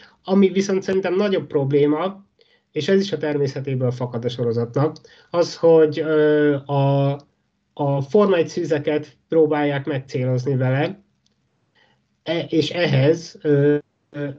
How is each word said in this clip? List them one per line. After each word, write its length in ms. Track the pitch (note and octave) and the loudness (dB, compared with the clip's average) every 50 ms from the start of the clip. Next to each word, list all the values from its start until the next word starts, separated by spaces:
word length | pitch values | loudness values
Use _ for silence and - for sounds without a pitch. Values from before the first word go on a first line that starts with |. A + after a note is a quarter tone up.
| - - _ _ _ | -18 -20 _ _ _
Ami 240 | - F#3+ G3+ G3 F#3+ | 0 2 4 4 4
viszont 340 | F3 G3 F#3+ G3 G3 F#3+ F#3+ | 2 0 -2 -2 -2 -4 -2
szerintem 320 | - F#3+ F#3+ F#3+ F3+ F3+ | -2 -2 -2 -2 -2 -2
nagyobb 320 | F#3+ G#3 G#3 F#3+ E3+ C#3+ | 0 0 0 -2 -4 -4
probléma, 800 | - - D3 C3+ C3+ C#3+ C#3+ C#3+ D3 D3+ D#3 F3 F#3+ G3+ - - _ _ _ _ _ _ _ _ _ - | -2 -2 -2 -2 0 2 2 2 2 2 0 -2 -4 -6 -10 -18 _ _ _ _ _ _ _ _ _ -10
és 160 | D#3 D3 - | -6 -2 0
ez 120 | G3 G3 | 2 2
is 120 | G3 G3 - | 0 0 -4
a 40 | |
természetéből 720 | D3 D3 D3+ D3 D3 C#3+ C3+ - C#3+ C3 C#3 C3+ B2+ B2+ B2 | -4 -4 -2 -2 0 -2 -2 -4 -6 -6 -6 -4 -2 -2 -2
fakad 340 | A#2+ - B2+ B2 - A#2 A#2 | -2 -4 -6 -6 -6 -6 -6
a 40 | B2 | -6
sorozatnak, 680 | - - B2 A#2 A2+ A#2 A#2 A#2 A#2 C3+ C#3 D#3+ D#3+ - _ - - - _ _ | -4 -4 -2 -2 -2 -2 -4 -2 0 0 0 0 -2 -6 _ -20 -20 -20 _ _
az, 260 | - F3 E3+ - - | -2 0 0 0 0
hogy, 420 | - - E3 E3 D#3+ D#3+ D3+ C#3+ D#3+ | 0 4 6 6 6 6 4 2 0
ö, 560 | D#3 D#3 D#3 D#3 D3+ D3+ D3+ D3+ D3 D3 D3 | -2 0 2 2 4 4 4 4 4 2 2
a, 560 | C3+ C3+ - C#3 C#3 C#3 C#3 C#3 C#3 C#3 C#3 C#3+ C#3 - _ _ _ _ _ _ _ _ _ _ | 0 -2 -4 -2 0 2 2 2 2 0 0 -2 -4 -8 _ _ _ _ _ _ _ _ _ _
a 280 | - D3 C#3 C#3 C#3 | -6 -4 -2 -2 -4
Forma 360 | C3 - - G#3+ G#3 F#3+ F#3+ | -2 0 2 2 4 4 4
egy 120 | E3+ D#3+ D#3+ | 2 0 0
szűzeket 680 | - F#3 F3 D3 D#3 D3 C#3+ D#3+ D3+ D3+ D3 - - _ _ - | -4 -6 -4 -2 -2 -2 -2 -2 -2 -2 -4 -8 -18 _ _ -2
próbálják 580 | D#3+ E3 D#3 D3 D3+ D3 D3 D3 C#3+ C#3 C#3 | 2 2 2 2 2 0 0 -2 -2 -4 -4
megcélozni 720 | D#3 D3 C3 C3+ - - C3+ B2+ B2+ B2+ B2+ B2+ C#3+ C3+ | -4 -6 -6 -6 -6 -6 -4 -2 -2 -2 -2 -2 -2 -2
vele, 460 | B2 C3 B2+ C3 C3+ D3+ F3+ F#3+ - _ _ _ _ _ _ _ _ _ _ _ _ _ _ _ _ _ _ _ _ _ _ _ _ - | -2 0 0 0 0 -2 -4 -6 -10 _ _ _ _ _ _ _ _ _ _ _ _ _ _ _ _ _ _ _ _ _ _ _ _ -8
e-, 240 | - E3 E3+ D3 C3 | -6 -4 -4 -4 -2
és 220 | - D#3+ D3 - | -2 -2 -2 -2
ehhez, 680 | - F3 F3 D3+ C#3 C3 C3 D3 E3 E3 - - - - - | -2 -2 0 0 2 4 4 4 2 2 -2 -12 -14 -6 -2
ö, 340 | D#3 D3 C#3+ C#3+ D3 D3 D3 - _ _ _ _ _ | 0 2 4 4 4 2 0 -2 _ _ _ _ _
ö, 180 | - D3 D3 C#3+ C3+ | -12 -10 -8 -8 -10